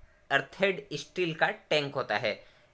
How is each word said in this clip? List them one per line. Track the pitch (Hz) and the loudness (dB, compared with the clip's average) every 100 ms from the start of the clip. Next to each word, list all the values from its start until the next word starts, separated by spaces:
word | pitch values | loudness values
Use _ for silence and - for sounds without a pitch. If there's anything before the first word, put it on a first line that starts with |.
| - _ - | -20 _ 0
earthed | 139 - - 196 185 - 147 | 0 0 0 0 0 -6 -10
स्टील | - - 175 156 | -8 -4 -2 0
का | 165 208 - | 0 0 0
टैंक | 151 143 143 | 0 0 -4
होता | 117 104 | -2 0
है, | 113 95 - - _ | 0 -4 -10 -20 _